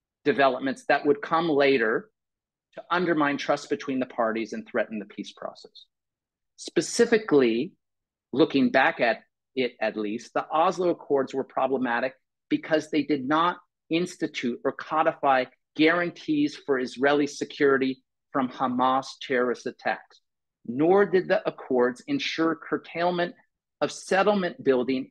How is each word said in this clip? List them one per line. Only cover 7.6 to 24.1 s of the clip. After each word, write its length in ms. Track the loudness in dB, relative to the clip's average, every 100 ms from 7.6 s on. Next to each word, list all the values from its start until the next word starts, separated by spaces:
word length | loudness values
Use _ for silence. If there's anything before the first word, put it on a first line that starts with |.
| -4 -10 _ _ _ _ _
looking 380 | 0 2 4 2
back 300 | 4 2 2
at 220 | 0 -2 _ _ _
it 220 | -4 -4 -2
at 160 | -4 -4
least, 380 | -6 -6 -6
the 120 | -8 -2
Oslo 400 | 0 0 2 0
Accords 420 | -2 0 0 0
were 120 | -4
problematic 680 | -6 -2 -2 -2 -2 -2 -4 -6 _ _ -4
because 400 | -4 0 -2 0
they 140 | -2
did 220 | 0 -2 0
not 320 | 0 0 -2 _ _ -4
institute 680 | -4 -4 -6 -8 -4 -6 -4
or 80 | -4
codify 720 | -6 -4 0 0 0 0 0 0 _ _ 2
guarantees 800 | 4 4 -2 -6 -4 0 0 -2
for 220 | -2 -2
Israeli 480 | -2 0 2 2 0
security 760 | -4 -8 0 2 4 0 -4 _ _ _
from 160 | -4 -4
Hamas 580 | -2 -2 2 2 2 -2 -10
terrorist 460 | -4 0 0 -2 -6
attacks, 560 | -8 -6 -6 -8 _ _ _ _ _ -8
nor 380 | 0 4 4
did 240 | 4 2 0
the 180 | -2 -2
Accords 540 | -8 -2 0 2 0 -6
ensure 500 | -6 -4 -2 -2 -2
curtailment 800 | -6 -6 -6 -4 -2 -2 -4 -6 _ _ _ -6
of 100 | -6
settlement 720 | -6 -2